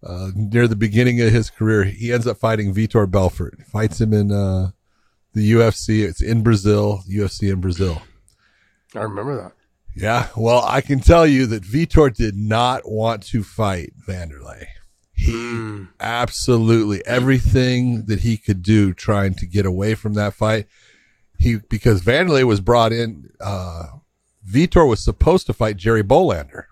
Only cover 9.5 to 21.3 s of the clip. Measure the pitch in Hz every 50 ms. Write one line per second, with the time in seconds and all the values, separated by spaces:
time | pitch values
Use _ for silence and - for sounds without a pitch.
9.5 | _ _ _ _ _ _ _ - - - 92 107 113 120 123 - - - 110 113
10.5 | 117 123 - - - 135 139 - 143 135 120 - 170 170 165 160 143 131 131 117
11.5 | 110 110 92 92 104 147 170 - - 165 156 135 110 - 117 110 101 98 107 107
12.5 | 107 113 120 123 127 - - - 107 107 107 113 113 104 92 - - 120 101 -
13.5 | - - 110 101 95 90 78 - _ - - - 95 92 87 80 73 69 69 71
14.5 | - - - - - - - _ _ _ _ _ _ - - - 113 117 117 120
15.5 | 117 117 113 107 104 101 98 92 _ _ - 110 117 120 123 117 - - - -
16.5 | 123 117 113 113 113 113 110 104 104 95 - - 117 127 123 131 135 127 117 -
17.5 | - 135 127 127 127 123 123 123 120 113 110 98 110 92 - 117 113 107 _ -
18.5 | 101 92 90 104 110 107 101 95 90 - - - 107 101 98 98 92 - - 90
19.5 | 87 104 98 95 90 90 98 107 110 - - 107 104 104 104 104 95 - - 107
20.5 | 110 110 104 _ _ _ _ _ _ _ _ _ _ _ _ _